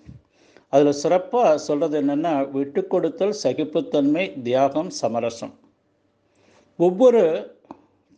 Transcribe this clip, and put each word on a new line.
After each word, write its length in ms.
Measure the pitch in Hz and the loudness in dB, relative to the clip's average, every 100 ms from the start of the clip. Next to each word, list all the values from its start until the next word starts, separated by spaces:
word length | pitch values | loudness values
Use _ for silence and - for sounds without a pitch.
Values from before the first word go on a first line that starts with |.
| - - _ _ _ _ _ | -20 -20 _ _ _ _ _
அதுல 240 | 139 147 143 | 4 4 2
சிறப்பா 520 | 160 180 185 240 196 | 0 0 0 2 2
சொல்றது 460 | 147 - 147 160 151 | 2 0 -2 -2 0
என்னன்னா, 500 | 139 143 170 139 139 | -2 -2 -2 -2 -2
விட்டு 360 | 135 139 190 185 | -4 -4 -4 -2
கொடுத்தல், 480 | 185 165 - 196 208 | -2 -2 -2 -4 -2
சகிப்புத்தன்மை, 960 | 131 127 151 165 - 151 139 160 190 139 | -4 -2 -2 -4 -2 0 2 2 -2 -6
தியாகம், 480 | 120 131 139 151 175 | -2 2 2 0 -6
சமரசம். 680 | - 113 117 117 - 113 - _ _ _ _ _ _ _ _ _ _ _ - | -6 -4 -2 -4 -6 -14 -16 _ _ _ _ _ _ _ _ _ _ _ 0
ஒவ்வொரு 800 | 175 185 254 233 165 190 202 - _ - _ _ _ | 0 6 6 6 4 0 -6 -18 _ -20 _ _ _